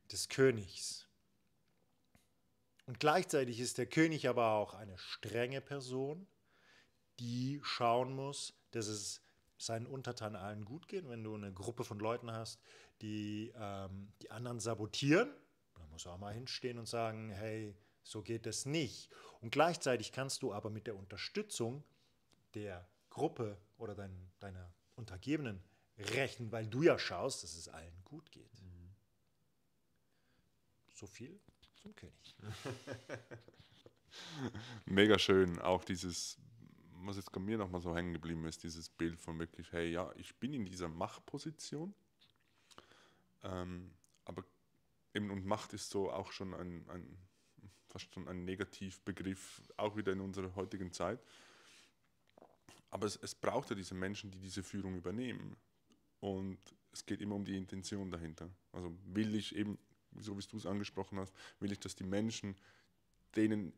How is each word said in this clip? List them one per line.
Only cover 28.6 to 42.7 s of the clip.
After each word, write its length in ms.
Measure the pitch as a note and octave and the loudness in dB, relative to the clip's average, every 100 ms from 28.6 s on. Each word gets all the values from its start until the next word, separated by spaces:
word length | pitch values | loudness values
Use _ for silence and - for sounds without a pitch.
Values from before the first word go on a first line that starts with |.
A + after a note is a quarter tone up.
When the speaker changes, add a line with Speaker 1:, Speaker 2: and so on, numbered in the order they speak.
Speaker 2:
Mhm. 320 | F#2 F2 F2 G2 _ _ _ _ _ _ _ _ _ _ _ _ _ _ _ _ _ _ _ | -16 -16 -16 -20 _ _ _ _ _ _ _ _ _ _ _ _ _ _ _ _ _ _ _
Speaker 1:
So 120 | - G2 | -16 -14
viel 340 | - B2 G3 - - - - | -12 -14 -14 -20 -20 -20 -20
zum 180 | G#3 | -18
König. 420 | G#3+ F2 - - - | -16 -18 -18 -20 -12
Speaker 2:
<laughs> 60 | A2 - - A2+ - B2 - C3 - A#2 - - - - - - _ - - D#3+ C3 G2+ A#2 A#2 - | -10 -8 -6 -8 -8 -10 -6 -10 -8 -16 -16 -20 -20 -20 -20 -20 _ -14 -10 -4 -4 -4 -8 -8 6
Mega 320 | F#2+ G#2+ G2 | 10 12 12
schön, 400 | - F#2+ F#2 F2 | 10 10 10 6
auch 260 | E2+ F2+ | 4 4
dieses, 540 | - F2+ F#2 E2+ - - - - - - E2 F2 | 4 -2 -2 -4 -4 -8 -16 -20 -20 -20 -20 -10
was 120 | F#2+ G2 | -6 -6
jetzt 160 | F#2+ | -4
bei 80 | F#2+ | -4
mir 180 | F#2+ A2 | 0 0
nochmal 220 | F#2+ F2+ | 0 0
so 140 | F2 | 0
hängen 180 | E2+ F2 | 2 2
geblieben 340 | E2 D#2+ E2 D#2+ | 0 -2 -2 -2
ist, 160 | D#2 | -4
dieses 260 | F2 E2 D#2+ | -8 -8 -10
Bild 320 | - E2 E2 | -2 -2 -2
von 180 | - E2 | -6 -4
wirklich, 340 | E2 - E2+ | -6 -8 -6
hey, 180 | F2 E2+ | 0 0
ja, 220 | E2 E2+ - | 0 -2 -6
ich 180 | F2+ - | -14 -6
bin 180 | B2 | -4
in 100 | D3 | -2
dieser 240 | F#2+ F2+ E2+ | -4 -4 -4
Machtposition, 1080 | E2 G2+ - - C#3+ D#3+ D#3 - D3 F3 - _ _ - _ _ _ - | -2 -4 -4 -10 -8 -8 -10 -8 -6 -6 -10 _ _ -20 _ _ _ -20